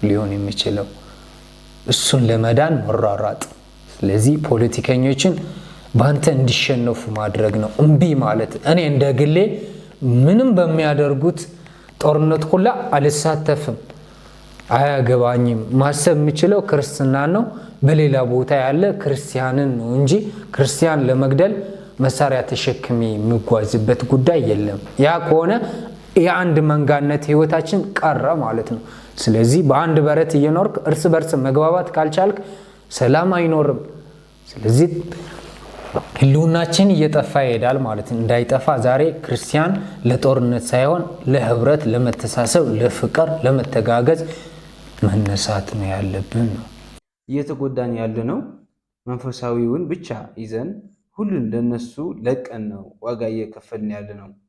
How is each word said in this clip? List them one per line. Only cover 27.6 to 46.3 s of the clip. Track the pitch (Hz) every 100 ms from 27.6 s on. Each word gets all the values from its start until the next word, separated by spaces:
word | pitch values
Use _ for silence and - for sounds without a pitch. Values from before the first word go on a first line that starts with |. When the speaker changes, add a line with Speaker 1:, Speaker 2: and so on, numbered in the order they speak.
| 156 202 196 196
Speaker 1:
ቀረ | 160 135 127 165
ማለት | 117 113 107
ነው። | 117 - - - -
ስለዚህ | - 110 117 151
በአንድ | 151 135 165 156
በረት | 147 151 160
እየኖርክ | 147 147 165 208 -
እርስ | 160 156 185
በርስ | 160 156 147
መግባባት | 131 135 156 180 -
ካልቻልክ | - 156 156 196 202 - - - - _
ሰላም | - 123 147 180
አይኖርም። | 180 170 160 151 113 - - - - - _ -
ስለዚህ | - 107 120 170 165 - - - - - - - - - - - -
ህልውናችን | 135 143 165 165 170 170 196
እየጠፋ | 180 151 151 135 147
ይሄዳል | 135 117 120 135
ማለት | 127 104 104
ነው። | 117
እንዳይጠፋ | 117 120 120 131 135 139
ዛሬ | 120 131 160 156
ክርስቲያን | - 120 - 147 165 196 - -
ለጦርነት | 123 123 139 131 120 120 -
ሳይሆን | 127 135 175 - - -
ለህብረት፣ | 135 113 117 120 151 135
ለመተሳሰብ፣ | 117 123 113 113 - 117 175 139
ለፍቅር፣ | 110 120 - - - 160 160
ለመተጋገዝ | 123 135 120 117 110 117 123 165 160 - - - - - - -
መነሳት | 107 101 101 98 - 101 95
ነው | 110 98
ያለብን | 95 98 95 95